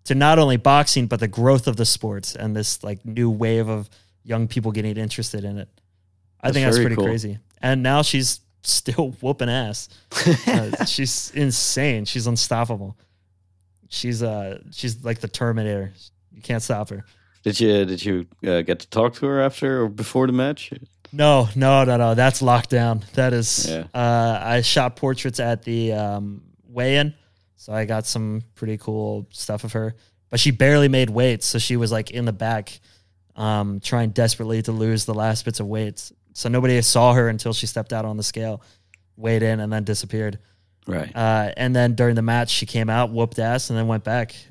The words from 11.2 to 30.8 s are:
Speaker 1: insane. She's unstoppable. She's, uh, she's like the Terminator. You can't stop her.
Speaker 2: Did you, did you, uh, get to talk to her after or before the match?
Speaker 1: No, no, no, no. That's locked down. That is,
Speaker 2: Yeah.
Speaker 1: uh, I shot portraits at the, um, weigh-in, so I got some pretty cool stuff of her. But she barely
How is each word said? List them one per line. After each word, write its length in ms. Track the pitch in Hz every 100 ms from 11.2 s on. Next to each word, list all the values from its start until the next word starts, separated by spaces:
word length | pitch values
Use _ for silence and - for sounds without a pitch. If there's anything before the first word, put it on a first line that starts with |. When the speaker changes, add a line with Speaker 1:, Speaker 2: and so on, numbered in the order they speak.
| -
Speaker 1:
insane. 720 | 143 139 117 - 131 143 113 104
She's 220 | 127 117
unstoppable. 720 | 117 - 117 117 104 98 - _ _ _ _ _ _ _ _ _
She's, 340 | - 123 113
uh, 360 | 117 107 95 - -
she's 320 | - 123 113
like 160 | 120 117
the 80 | 107
Terminator. 680 | - 117 110 107 101 95 95 - _ _
You 80 | -
can't 220 | - 117
stop 260 | - 107 107
her. 160 | 101 - _ _ _
Speaker 2:
Did 160 | 110 101
you, 260 | 110 104 92
did 180 | 92
you, 220 | 101 92 87 _ 95
uh, 140 | 87
get 180 | 82 85
to 100 | -
talk 240 | 110 120 -
to 100 | 139
her 140 | 139
after 420 | 135 - 135 131
or 60 | 110
before 380 | 107 110 131 131
the 60 |
match? 380 | 127 139 151 - - - _ -
Speaker 1:
No, 360 | 147 151 135 113 131
no, 280 | 135 139
no, 140 | 127 120
no. 180 | 117 113
That's 260 | 131 -
locked 280 | 127 120 -
down. 340 | 123 117 107 -
That 200 | - 127
is, 340 | 120 110 - -
Speaker 2:
Yeah. 160 | 80 -
Speaker 1:
uh, 460 | 123 120 117 117 107
I 180 | 113 120
shot 340 | 117 - 143 -
portraits 440 | 135 127 131 120
at 240 | 120 113
the, 300 | 117 117 113
um, 480 | 107 104 101 101 101 - _ -
weigh-in, 460 | 120 131 143 147 - _ _ _ _
so 160 | -
I 120 | 110 107
got 220 | 110 110
some 340 | 113 107 107 117 -
pretty 220 | 110 107
cool 500 | - 107 107 104 -
stuff 320 | - - 104
of 100 | 113
her. 220 | 113 110 - _ _ _
But 80 | 120
she 100 | 147
barely 360 | 117 135 147